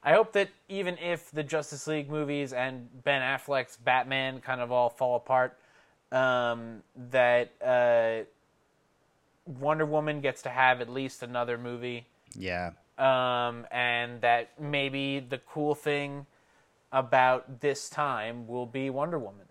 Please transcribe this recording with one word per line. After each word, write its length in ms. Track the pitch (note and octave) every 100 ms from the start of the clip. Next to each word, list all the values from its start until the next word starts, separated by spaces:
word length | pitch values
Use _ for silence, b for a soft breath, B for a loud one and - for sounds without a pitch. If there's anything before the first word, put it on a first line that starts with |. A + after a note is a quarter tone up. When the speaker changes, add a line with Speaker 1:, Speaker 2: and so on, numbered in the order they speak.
Speaker 1:
I 100 | C#3+
hope 200 | F3 A3
that 160 | G3+ G3 _ _
even 300 | G3 F#3 F3
if 320 | E3+ E3+ -
the 140 | D3
Justice 420 | C#3+ D#3 D3 C#3+ -
League 240 | D#3 C#3+
movies 420 | D3+ D3 C#3+ C#3
and 520 | B2 C3 C3 A#2+ B2+
Ben 180 | C3+ C#3
Affleck's 560 | C3 C3+ - C#3 B2 -
Batman 640 | - B2+ B2 C3+ C3 C3
kind 180 | B2+ B2+
of 120 | A#2+
all 180 | B2 A#2+
fall 280 | - B2+ A#2+
apart, 380 | - C3 B2+ - b b b b _
um, 720 | C3 C3 B2 A#2+ A#2 A#2 A2+ - - B2
that, 400 | C3 B2 B2 A#2+ _
uh, 640 | B2 B2 B2 A#2 A2+ A2+ G#2+ _ _ _ _ _ _ _ _ _ _ _ -
Wonder 380 | B2+ C#3 D#3 D#3
Woman 360 | D3+ D3+ D3
gets 200 | C#3 B2+
to 80 | -
have 320 | B2 C3 B2+
at 80 | A#2+
least 320 | B2+ C3+ -
another 340 | A#2+ B2 A#2+ A#2+
movie. 520 | A#2+ A#2+ B2 A#2+ A#2+ _ _ -
Speaker 2:
Yeah. 360 | F#2 F2 F2 F2 _ -
Speaker 1:
Um, 680 | C3+ C3 B2+ B2 A#2+ A#2+ A#2+
and 500 | B2 B2 A#2+ A#2+ A#2+
that 380 | A#2+ A#2 A#2 -
maybe 600 | D3 C#3+ C#3 C#3 C#3 C#3
the 180 | B2+ B2+
cool 380 | _ - D3 D3
thing 500 | - D3 C#3+ C#3 C#3 b b b b b _
about 680 | C3 B2 C3+ B2+ B2+ - C3
this 260 | D3 C3+ -
time 600 | - D3 B2 A2 A#2+ A2+
will 180 | B2 B2
be 240 | C3 C3+
Wonder 300 | C3 D#3 E3
Woman. 260 | A2 G2 F#2